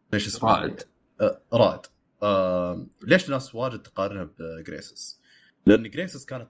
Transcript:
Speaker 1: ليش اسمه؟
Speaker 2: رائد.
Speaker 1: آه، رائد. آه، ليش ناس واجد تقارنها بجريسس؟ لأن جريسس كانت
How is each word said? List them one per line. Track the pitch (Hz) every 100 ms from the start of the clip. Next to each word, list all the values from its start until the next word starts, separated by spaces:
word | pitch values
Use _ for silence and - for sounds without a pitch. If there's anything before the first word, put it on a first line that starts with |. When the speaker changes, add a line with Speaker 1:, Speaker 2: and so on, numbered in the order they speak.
| -
Speaker 1:
ليش | 104 101
اسمه؟ | - 113
Speaker 2:
رائد. | 98 - - - _ _ -
Speaker 1:
آه، | 107 - -
رائد. | 117 101 78 - _ _ -
آه، | 104 95 92 90 90 90 - _
ليش | - 180 143
ناس | 135 -
واجد | 117 127 117
تقارنها | - - 98 101 80 -
بجريسس؟ | 82 80 80 73 - - - - _ _ _ _ -
لأن | - 113
جريسس | 143 180 135
كانت | - 131 113